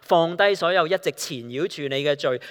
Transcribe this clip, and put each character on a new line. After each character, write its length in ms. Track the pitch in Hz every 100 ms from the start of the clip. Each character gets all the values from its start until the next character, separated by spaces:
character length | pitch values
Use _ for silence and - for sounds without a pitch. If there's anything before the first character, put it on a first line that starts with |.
放 340 | - 175 165 175
低 180 | 202
所 180 | 190 170
有 140 | 185 160
一 40 |
直 200 | 185 175
纏 280 | - - 131 120
繞 200 | 127 190
住 160 | - 139
你 160 | 135
嘅 100 | 143
罪， 260 | 143 147 123 -